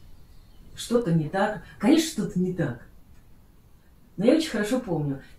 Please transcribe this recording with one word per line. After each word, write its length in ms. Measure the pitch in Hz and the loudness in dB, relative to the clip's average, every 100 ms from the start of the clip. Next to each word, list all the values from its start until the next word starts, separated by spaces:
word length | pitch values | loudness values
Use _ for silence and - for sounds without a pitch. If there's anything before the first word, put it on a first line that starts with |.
| - - - - - - - - | -20 -20 -20 -20 -20 -20 -20 -12
Что-то 360 | - 233 175 | -2 0 2
не 160 | 165 147 | 0 0
так. 320 | 196 214 214 - - | 0 -2 -4 -12 0
Конечно, 320 | 214 320 320 | 4 4 2
что-то 280 | - 170 180 | -4 -4 -2
не 120 | 185 | -2
так. 280 | 180 139 120 - - - - - - - - - - - - - - | -2 -4 -6 -14 -20 -20 -20 -20 -20 -20 -20 -20 -20 -20 -20 -14 0
Но 100 | 220 | 4
я 100 | 320 | 4
очень 140 | - | 2
хорошо 300 | 214 208 254 | -4 -2 -2
помню. 400 | 196 156 143 135 - | -2 -4 -2 -6 -10